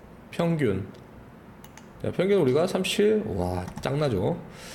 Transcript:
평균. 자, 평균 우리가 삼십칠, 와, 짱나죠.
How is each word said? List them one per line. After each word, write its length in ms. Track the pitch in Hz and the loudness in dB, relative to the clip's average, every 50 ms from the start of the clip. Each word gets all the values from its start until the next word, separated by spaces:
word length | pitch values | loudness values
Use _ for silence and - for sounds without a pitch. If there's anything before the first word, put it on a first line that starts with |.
| - - - - - - | -20 -20 -20 -20 -20 -8
평균. 560 | - - 170 170 165 151 139 104 95 95 95 - - - - - - - - - - - - - - - - - - - - - - - | -2 0 0 2 2 2 2 2 0 0 -4 -8 -12 -18 -18 -20 -20 -20 -20 -20 -20 -20 -20 -20 -20 -20 -20 -20 -20 -20 -20 -20 -12 -6
자, 80 | - 104 - | -6 -4 0
평균 260 | - 180 202 202 190 | 0 2 4 4 4
우리가 280 | 147 123 127 151 175 | 4 4 4 4 2
삼십칠, 560 | 190 - 190 185 - - - 208 214 214 214 - - - | 2 0 0 0 0 2 2 4 4 4 2 0 -2 -2
와, 300 | 180 90 90 90 90 - - - - | -2 0 0 -2 -2 -4 -6 -6 -6
짱나죠. 580 | - 135 139 147 156 135 107 90 104 139 175 - - - - - - - | -4 -2 0 0 0 2 0 0 0 0 -2 -4 -8 -14 -16 -16 -16 -16